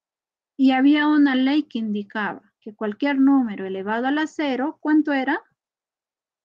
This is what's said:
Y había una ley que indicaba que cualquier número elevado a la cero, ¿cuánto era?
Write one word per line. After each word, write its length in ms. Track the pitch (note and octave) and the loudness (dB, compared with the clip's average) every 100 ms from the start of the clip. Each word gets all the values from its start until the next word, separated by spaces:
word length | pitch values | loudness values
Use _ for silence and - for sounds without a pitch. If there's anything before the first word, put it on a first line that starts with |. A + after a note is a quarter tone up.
| _ _ _ _ _ - | _ _ _ _ _ 0
Y 140 | C4 | 2
había 380 | C4 C#4 D4+ D4+ | 4 4 4 4
una 260 | D4+ C#4+ | 4 4
ley 300 | C4 C4 D4+ | 2 0 0
que 160 | D4 A#3 | -2 -6
indicaba 760 | A3+ G#3 G3+ A3 G3 - _ _ | -6 -6 -6 -6 -6 -8 _ _
que 160 | - G#3+ | -20 -10
cualquier 420 | G#3+ G#3 C#4+ C#4 | -8 -4 -2 2
número 480 | C4+ C#4 A#3 G3 F#3+ | 4 4 0 -6 -10
elevado 400 | F#3+ F#3+ A3+ C4 | -8 -6 -4 -2
a 60 | |
la 160 | D4 D4+ | -4 -4
cero, 500 | - D4 B3 D4 - | -4 -4 -4 -6 -6
¿cuánto 320 | D4+ D#4 D4+ | 0 0 2
era? 300 | C#4 C4 E4 _ _ _ _ _ _ _ _ _ _ | -2 -2 -4 _ _ _ _ _ _ _ _ _ _